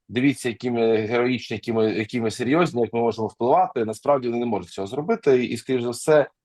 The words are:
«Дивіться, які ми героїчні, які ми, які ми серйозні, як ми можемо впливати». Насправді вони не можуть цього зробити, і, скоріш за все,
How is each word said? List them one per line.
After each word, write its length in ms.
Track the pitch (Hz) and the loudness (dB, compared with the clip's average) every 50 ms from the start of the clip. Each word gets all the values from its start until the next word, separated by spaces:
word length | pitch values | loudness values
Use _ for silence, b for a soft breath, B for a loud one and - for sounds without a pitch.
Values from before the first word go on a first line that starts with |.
| b - | b -8
«Дивіться, 400 | 104 120 127 139 131 - - 123 | -2 0 2 2 2 0 -2 -6
які 220 | 110 - - 127 | -6 -4 -4 -4
ми 260 | 120 117 113 113 113 | 0 2 2 4 4
героїчні, 580 | 110 110 104 117 120 123 123 127 113 - - 117 | 2 2 0 0 0 2 0 0 -2 -4 -6 -8
які 180 | 104 - 120 117 | -8 -4 -2 0
ми, 200 | 113 110 110 101 | 2 2 2 2
які 280 | 90 113 - - 123 | 0 -4 -4 -4 -4
ми 100 | 113 110 | -2 -2
серйозні, 520 | 104 - 123 117 139 165 180 156 - 120 120 | -4 -2 -2 0 2 2 2 2 0 -2 -2
як 100 | 110 - | -2 -2
ми 80 | 117 | 0
можемо 280 | 117 117 107 113 113 104 | 0 0 -2 -2 -4 -6
впливати». 560 | - - 117 123 135 175 185 180 - 123 113 | -4 -2 0 2 4 4 2 2 0 -2 -4
Насправді 440 | 107 107 - - 135 143 139 123 120 | -4 -4 -6 -2 -2 0 0 0 -2
вони 120 | 117 120 | -4 -2
не 60 | 120 | -2
можуть 240 | 120 110 95 90 87 | -2 -2 -4 -6 -8
цього 160 | - - 95 | -10 -10 -10
зробити, 580 | 98 117 135 151 180 226 220 - 147 131 127 123 | -8 -6 -6 -2 -2 -2 0 2 4 4 4 2
і, 120 | - - | 0 -4
скоріш 260 | 113 - - 131 127 120 | -6 -4 -2 -2 -2 -2
за 80 | 120 | -4
все, 360 | 117 - - - 156 151 135 - _ _ _ | -6 -4 2 4 4 4 4 2 _ _ _